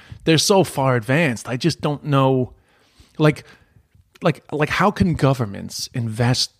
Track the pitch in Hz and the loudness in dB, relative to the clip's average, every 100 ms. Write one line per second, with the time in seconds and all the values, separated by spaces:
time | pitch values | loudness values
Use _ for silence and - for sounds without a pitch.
0 | - - - 160 - 196 151 - 135 123 | -18 -6 0 2 4 4 2 0 0 0
1 | 107 143 160 110 - 123 170 - 151 143 | 0 0 0 -2 -8 -2 -2 -2 -4 -4
2 | 151 139 135 131 123 - _ _ _ _ | 0 2 2 2 -2 -8 _ _ _ _
3 | _ - 156 147 - - _ _ _ _ | _ 0 0 0 -12 -20 _ _ _ _
4 | _ _ 185 - - 147 151 - 190 - | _ _ -4 -4 -8 -4 -2 0 0 2
5 | 190 139 135 131 107 95 92 - - 131 | 0 2 2 2 -4 -8 -12 -12 -8 -6
6 | 113 110 120 127 - | -6 -2 0 0 -2